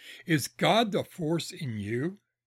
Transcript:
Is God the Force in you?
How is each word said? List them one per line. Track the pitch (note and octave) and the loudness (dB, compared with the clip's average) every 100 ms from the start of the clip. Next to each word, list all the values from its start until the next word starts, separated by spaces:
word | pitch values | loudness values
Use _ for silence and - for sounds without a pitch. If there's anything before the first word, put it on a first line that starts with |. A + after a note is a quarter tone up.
| - - - | -20 -16 0
Is | D#3 - | 0 0
God | - D#3 G#3 A3+ | 0 4 4 4
the | F#3 | 0
Force | - - D#3 E3 - | -4 -6 -2 -2 -2
in | - C#3 A2 | -6 -6 -4
you? | G2+ A#2 D#3 G3+ _ _ | -4 -2 -4 -6 _ _